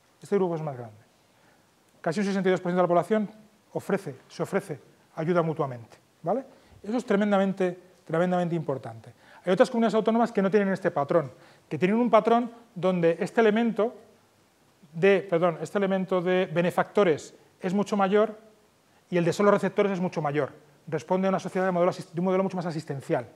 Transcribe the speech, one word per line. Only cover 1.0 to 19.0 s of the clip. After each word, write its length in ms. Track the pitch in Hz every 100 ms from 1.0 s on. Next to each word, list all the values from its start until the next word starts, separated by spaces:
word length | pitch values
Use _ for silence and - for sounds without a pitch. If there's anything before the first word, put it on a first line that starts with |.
| _ _ _ _ _ _ _ _ _ _
Casi 200 | 165 165
un 60 | 196
sesenta 220 | 196 185
y 40 |
dos 80 | 180
por 100 | 180
ciento 80 | 180
de 60 |
la 40 | 175
población 400 | 175 170 220 208 - - _ _
ofrece, 420 | 160 - 190 151 123 -
se 140 | -
ofrece 360 | 165 190 - 143 - _ _ -
ayuda 260 | 160 175
mutuamente, 560 | 165 151 143 123 117 - _ _
¿vale? 220 | 165 233 262 - _ -
Eso 140 | 196 247
es 80 |
tremendamente, 760 | - 202 208 196 196 190 180 180 - _ -
tremendamente 480 | 165 180 180 175
importante. 580 | 170 147 131 123 110 123 - - -
Hay 80 | -
otras 160 | 185 247
comunidades 280 | 233 226 220
autónomas 360 | 214 226 226
que 80 | 208
no 100 | 190
tienen 220 | 208 196
este 180 | 190 170
patrón, 420 | - 143 170 139 - - - -
que 80 | 151
tienen 220 | 180 220
un 100 | 240
patrón 420 | 220 214 233 240 - -
donde 440 | - 180 180 165 170
este 220 | 190 -
elemento 520 | 220 214 233 - 220 - - _ _ _ _ _ _ _ -
de, 320 | 165 196 190 196
perdón, 300 | 170 175 156
este 160 | 160 208
elemento 460 | 196 190 185 185
de 240 | 175 185 185
benefactores 880 | 160 175 165 170 - 190 135 - - _ _
es 140 | 190
mucho 220 | 196 196 208
mayor 520 | 190 208 220 214 - _ _ _ _ _